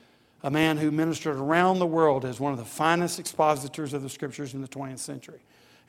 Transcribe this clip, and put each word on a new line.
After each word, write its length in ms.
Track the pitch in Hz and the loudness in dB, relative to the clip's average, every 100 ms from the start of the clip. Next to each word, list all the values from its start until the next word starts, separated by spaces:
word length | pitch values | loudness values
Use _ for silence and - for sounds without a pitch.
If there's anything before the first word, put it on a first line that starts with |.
| _ _ _ _ | _ _ _ _
a 80 | 139 | -2
man 280 | 151 160 151 | 2 4 2
who 120 | 156 | 0
ministered 460 | 151 165 151 156 135 | 0 0 -2 -4 -2
around 440 | 139 170 185 185 | 2 4 4 4
the 60 | 170 | 2
world 380 | 160 156 135 | 4 4 4
as 140 | 127 120 | -2 -4
one 140 | 143 | -4
of 60 | 127 | -4
the 60 | |
finest 540 | 117 - 156 170 170 180 | -6 0 2 4 2 -4
expositors 760 | - - 156 143 139 160 147 | -6 2 2 2 -2 -8 -6
of 100 | 143 | -6
the 60 | 135 | -8
scriptures 460 | - 143 - 139 | -8 -10 -8 -10
in 80 | 135 | -10
the 60 | 131 | -12
twentieth 320 | 135 135 131 | -10 -10 -10
century. 400 | - 135 - - _ _ _ _ | -10 -12 -14 -20 _ _ _ _